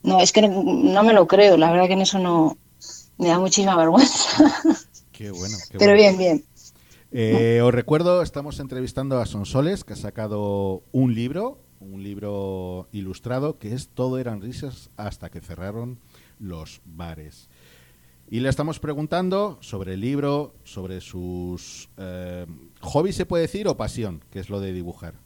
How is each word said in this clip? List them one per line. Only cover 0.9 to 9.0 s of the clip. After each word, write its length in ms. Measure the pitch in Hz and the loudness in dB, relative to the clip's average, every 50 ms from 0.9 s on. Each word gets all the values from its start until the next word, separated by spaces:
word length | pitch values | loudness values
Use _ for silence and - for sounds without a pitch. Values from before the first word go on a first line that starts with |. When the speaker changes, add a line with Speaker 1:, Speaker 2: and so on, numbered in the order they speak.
| 185 196 | 4 6
Speaker 1:
me 100 | 214 226 220 | 6 6 8
lo 120 | 202 175 | 6 6
creo, 300 | 165 185 196 208 202 180 | 6 6 8 8 8 8
la 140 | 160 160 165 | 6 6 4
verdad 160 | 170 180 185 | 4 4 4
que 80 | 180 190 | 4 4
en 80 | 190 | 2
eso 160 | 190 196 196 190 | 0 0 0 0
no, 400 | 185 175 170 165 160 151 - - _ _ _ _ - - - - - _ _ | 0 2 2 2 2 2 0 -4 _ _ _ _ -20 -20 -20 -20 -20 _ _
me 120 | - 175 170 | -2 0 2
da 100 | 165 180 | 2 2
muchísima 360 | 190 185 - 202 196 196 185 | 2 0 2 2 2 2 4
vergüenza. 680 | 170 165 160 170 233 277 - - - - - - - 302 285 - - - 320 302 - | 4 4 6 6 6 6 6 4 -2 -2 -2 6 6 6 6 6 2 0 0 0 0
<laughs> 340 | - _ _ - _ _ | -4 _ _ -20 _ _
Speaker 2:
Qué 180 | - - 110 104 | -18 -16 -14 -14
bueno, 260 | 95 87 92 101 110 95 - - | -10 -10 -10 -10 -10 -12 -14 -14
qué 80 | - - | 0 4
Speaker 1:
Pero 140 | 202 202 202 | 6 8 8
Speaker 2:
bueno. 220 | 208 208 202 185 | 8 8 8 6
Speaker 1:
bien, 20 | 185 | 4
bien. 260 | 185 175 160 151 - _ _ - - - _ _ _ _ - _ _ _ | 2 2 0 0 -2 _ _ -20 -20 -20 _ _ _ _ -20 _ _ _
Speaker 2:
Eh, 520 | - 123 113 110 113 113 117 117 117 117 123 | -4 -2 0 2 2 2 2 4 4 4 4
os 80 | 123 | 4
recuerdo, 480 | 120 123 117 - 151 156 175 175 180 180 | 2 2 0 0 0 2 2 2 2 2
estamos 400 | 165 - - 147 143 147 143 139 | 0 -2 -6 -10 -12 -10 -12 -12
entrevistando 580 | 143 131 131 127 127 117 - 135 | -12 -10 -8 -8 -8 -6 -6 -6